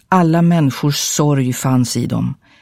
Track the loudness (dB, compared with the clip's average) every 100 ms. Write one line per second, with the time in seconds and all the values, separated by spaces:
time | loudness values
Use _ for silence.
0 | -2 0 2 2 2 2 0 0 -2 -2
1 | -4 -2 0 0 0 -2 0 0 0 -2
2 | -4 -4 -4 -8 _ _